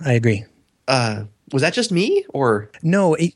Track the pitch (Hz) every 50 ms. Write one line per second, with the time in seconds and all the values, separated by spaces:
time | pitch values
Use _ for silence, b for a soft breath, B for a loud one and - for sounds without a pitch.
0 | 165 143 123 117 113 120 110 104 110 - _ _ _ _ _ _ _ - 135 131
1 | 117 110 107 104 104 107 _ _ _ - - 131 139 170 175 247 226 226 185 170
2 | 190 254 392 403 381 - - 139 135 120 107 104 107 - - - - 160 180 202
3 | 196 175 156 - 165 175 -